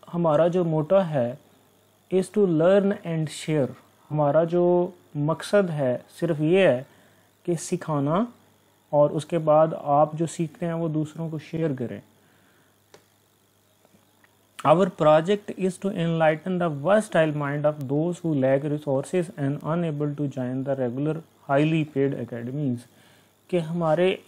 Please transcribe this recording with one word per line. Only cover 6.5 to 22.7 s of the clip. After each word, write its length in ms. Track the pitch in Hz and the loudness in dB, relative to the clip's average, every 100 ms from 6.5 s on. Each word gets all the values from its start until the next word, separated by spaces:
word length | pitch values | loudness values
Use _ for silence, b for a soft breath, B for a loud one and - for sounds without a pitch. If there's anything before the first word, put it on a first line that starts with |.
| 185 180 | 4 4
है 180 | 123 135 b b b b b - | 2 -2 b b b b b -6
कि 80 | 165 | -6
सिखाना 720 | - 175 - 147 139 165 240 - _ _ _ _ _ | -4 -6 -4 -2 0 0 -2 -8 _ _ _ _ _
और 200 | 147 147 | 2 4
उसके 260 | 160 - 170 | 2 -4 -2
बाद 340 | 156 151 160 | 2 4 4
आप 400 | - 143 143 151 156 | 0 0 2 2 0
जो 100 | 165 | -6
सीखते 400 | - 165 - 170 | -4 -8 -6 -6
हैं 80 | |
वो 140 | 165 165 | -4 -4
दूसरों 400 | 156 151 160 165 | -4 -4 -6 -10
को 80 | 160 | -10
share 320 | - 165 160 131 | -10 -4 -4 -2
करें। 240 | 117 101 - b b b b b b b _ - _ _ _ _ _ _ _ _ _ _ _ _ _ _ _ - | -6 -8 -14 b b b b b b b _ -20 _ _ _ _ _ _ _ _ _ _ _ _ _ _ _ -4
Our 220 | - 165 190 | 2 4 4
project 600 | - 151 156 160 208 208 - | 2 4 4 4 -2 -4 -6
is 200 | 185 180 | -6 -4
to 100 | 190 185 | -6 -4
enlighten 600 | 165 165 160 156 190 180 | -2 2 2 0 -4 -4
the 100 | 175 143 | -2 -2
versatile 540 | 147 214 214 - 160 | 0 0 2 0 0
mind 340 | 147 143 147 147 | 0 -4 -2 -2
of 140 | 151 131 | -2 -4
those 300 | 143 165 175 | -2 -2 -4
who 100 | 170 151 | -2 0
lack 300 | 131 135 147 | 2 2 0
resources 580 | 147 147 135 135 185 170 - | -4 -2 -4 -2 -4 -4 -4
and 260 | 139 147 | -4 -4
unable 520 | - 165 170 147 147 143 | -4 -2 -2 -4 -4 -4
to 100 | 147 | -6
join 360 | 131 123 131 | -6 -6 -4
the 120 | 135 135 | -4 -2
regular 380 | 123 123 147 160 - _ - | -2 -2 -4 -4 -10 _ -2
highly 360 | 139 156 160 151 | 2 2 0 -2
paid 240 | 135 139 139 | 0 -2 -2
academies। 600 | 117 120 120 139 143 | -8 -10 -8 -4 -4